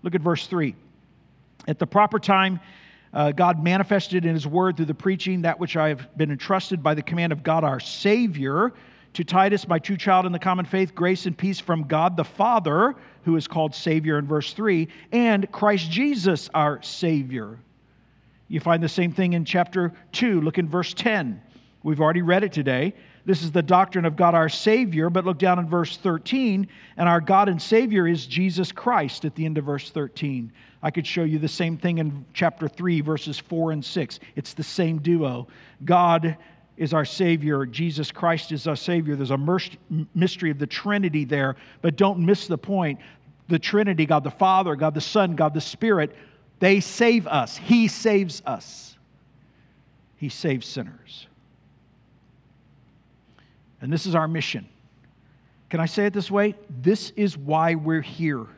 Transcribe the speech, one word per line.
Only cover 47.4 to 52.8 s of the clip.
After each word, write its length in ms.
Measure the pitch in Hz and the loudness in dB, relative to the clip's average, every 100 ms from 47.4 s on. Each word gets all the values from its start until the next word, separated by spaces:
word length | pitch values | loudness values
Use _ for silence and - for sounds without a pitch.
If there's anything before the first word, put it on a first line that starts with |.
| 117 - | -2 -8
He 280 | - 240 220 | 2 4 4
saves 540 | - 220 202 185 143 - | 0 2 2 0 -8 -8
us. 500 | - - - - _ _ _ _ _ _ _ _ _ _ _ _ _ | -8 -10 -20 -20 _ _ _ _ _ _ _ _ _ _ _ _ _
He 140 | 143 | -10
saves 360 | - 165 131 - | -4 -2 -2 -6
sinners. 600 | - 92 - - - - _ _ _ _ _ _ _ _ _ _ _ _ _ _ _ | -12 -12 -16 -20 -20 -20 _ _ _ _ _ _ _ _ _ _ _ _ _ _ _